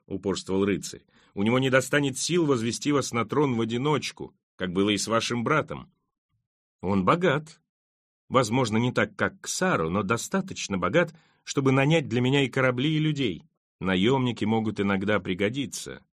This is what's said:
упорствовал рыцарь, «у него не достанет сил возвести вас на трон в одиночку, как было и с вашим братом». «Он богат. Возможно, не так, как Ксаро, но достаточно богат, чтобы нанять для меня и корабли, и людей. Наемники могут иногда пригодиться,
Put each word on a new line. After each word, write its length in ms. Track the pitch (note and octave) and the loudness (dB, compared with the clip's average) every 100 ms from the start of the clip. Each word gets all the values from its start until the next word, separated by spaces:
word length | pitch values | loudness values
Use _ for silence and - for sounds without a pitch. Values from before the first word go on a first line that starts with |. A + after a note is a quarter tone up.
| _ | _
упорствовал 600 | F#2+ G2 F2 - F#2+ G2+ | -6 -4 -4 -2 0 2
рыцарь, 400 | E2+ - - _ _ _ | 0 -6 -14 _ _ _
«у 100 | - | -2
него 160 | G#2 B2+ | 0 2
не 120 | C3+ | 4
достанет 480 | C3 B2+ D3 C#3+ C3 | 2 2 0 0 -4
сил 260 | - F3 | -2 0
возвести 480 | D3+ B2+ A#2 A2 C#3+ | 2 2 0 -2 0
вас 200 | C#3+ B2 | 0 0
на 120 | A#2 | -4
трон 300 | A2 B2+ C#3+ A#2 | -2 0 0 0
в 60 | |
одиночку, 720 | A2+ A#2+ C#3+ C#3+ - - C2+ _ _ _ | 0 0 0 0 -4 -10 -16 _ _ _
как 180 | F#2 | -4
было 160 | F2 G2+ | 2 2
и 80 | G2+ | 2
с 80 | G#2 | 0
вашим 360 | A2+ - A#2+ | -2 0 -2
братом». 480 | A#2 D3+ D#3 C2+ B1 _ _ _ _ _ _ _ _ _ | 0 0 0 -10 -12 _ _ _ _ _ _ _ _ _
«Он 240 | F2+ G2 F#2 | 0 2 2
богат. 520 | E3 F3+ C#3 D#3 - _ _ _ _ _ _ _ | 2 2 0 -4 -20 _ _ _ _ _ _ _
Возможно, 480 | B2 A2 B2 A#2+ A2 | 0 2 2 2 2
не 160 | B2 | 2
так, 240 | A#2+ G#2 - | 0 -2 0
как 240 | G2+ - | -2 -2
Ксаро, 480 | - - F#3 C#3 D#2+ | -10 -2 0 0 0
но 140 | F#2+ | -2
достаточно 760 | G2+ A#2 - G3 F#3+ - - G2 | 0 -2 -2 -4 -4 -10 -6 -2
богат, 380 | F2+ C#3+ E3+ - _ _ | 0 2 0 -6 _ _
чтобы 300 | - - C3+ | -6 0 2
нанять 340 | C3+ C#3 E3 B2 | 4 4 2 2
для 140 | A#2 | 0
меня 220 | B2 C#3 | 2 2
и 60 | C3 | 2
корабли, 460 | C3+ C3 B2 D3+ D#3 | 2 0 0 -2 0
и 20 | |
людей. 480 | D#3 C#3 B2 D#2 - _ _ _ | 0 0 -2 -4 -14 _ _ _
Наемники 640 | F#2 F#2 G#2 C3+ B2 A2 | 0 2 4 2 0 -2
могут 340 | G#2 A2+ A2 G#2 | 0 0 0 -2
иногда 400 | G2+ G2 G2 G#2 | 0 0 0 0
пригодиться, 840 | F#2+ F2+ G2+ C3+ A2 - - C2 _ | -2 -2 -2 -2 -8 -10 -12 -14 _